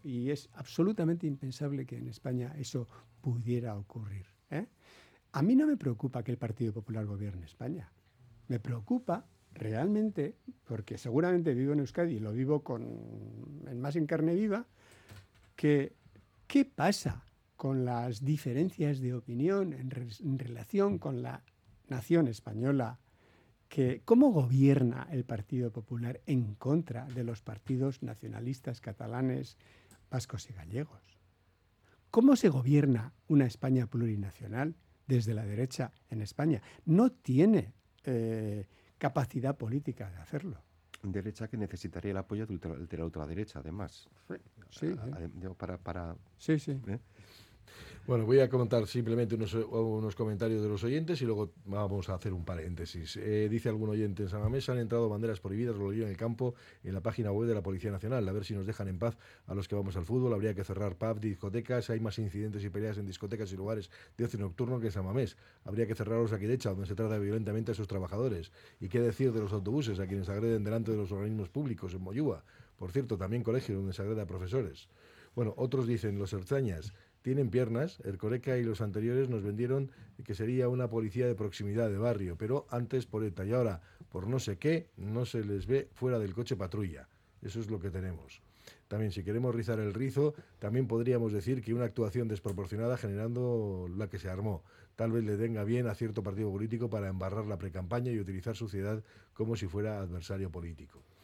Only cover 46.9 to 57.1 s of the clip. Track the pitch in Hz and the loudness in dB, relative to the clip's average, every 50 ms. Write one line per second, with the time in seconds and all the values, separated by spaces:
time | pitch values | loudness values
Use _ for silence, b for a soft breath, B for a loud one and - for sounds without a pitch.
46.9 | 101 127 - B B B B B B B B B B B B B B B B B | -6 -6 -8 B B B B B B B B B B B B B B B B B
47.9 | B B B - 123 117 110 110 131 139 131 117 127 127 120 107 120 117 107 - | B B B 0 2 2 4 6 8 8 8 8 6 2 2 4 4 2 2 2
48.9 | - 123 113 113 113 120 120 101 117 110 110 95 113 113 110 110 117 113 113 113 | 0 -2 0 2 2 2 2 2 0 0 0 0 0 0 -2 0 0 0 2 2
49.9 | 110 110 107 107 92 - 117 110 107 95 113 113 113 107 107 104 104 95 110 117 | 0 0 -2 -2 -2 -2 -2 -2 0 0 0 2 2 2 2 0 0 0 0 0
50.9 | 135 156 160 160 175 131 127 113 110 104 107 - - - - 98 98 104 104 95 | 0 0 0 0 -2 0 0 0 2 0 0 -2 -4 -10 -10 -6 -2 0 0 0
51.9 | 98 101 90 - 95 87 - 107 92 90 85 98 90 82 78 90 87 85 87 85 | 0 -2 -2 -2 -4 -4 -2 -4 -4 -4 -4 -4 -4 -4 -4 -6 -6 -6 -6 -8
52.9 | - 87 80 78 - 104 98 107 107 107 107 104 110 117 - 120 110 107 110 107 | -8 -8 -8 -8 -8 -4 -2 2 4 4 4 4 2 2 0 0 0 0 0 0
53.9 | 104 107 107 104 95 85 104 90 101 104 107 107 123 135 127 - 127 123 117 107 | 0 2 0 0 0 -2 -2 -4 -2 0 0 0 0 0 0 0 0 0 0 2
54.9 | 117 117 117 110 104 104 113 113 107 90 - 98 98 107 123 120 110 101 101 98 | 2 2 2 2 2 0 0 -2 -2 -2 -4 -4 -2 0 0 0 0 0 -2 -2
55.9 | 101 110 113 104 95 85 113 117 113 113 127 123 123 B B B B B B 92 | 0 0 -2 -2 -2 -2 -2 -2 -2 0 0 -2 -2 B B B B B B -6
56.9 | 95 95 85 113 | -4 -4 -2 -2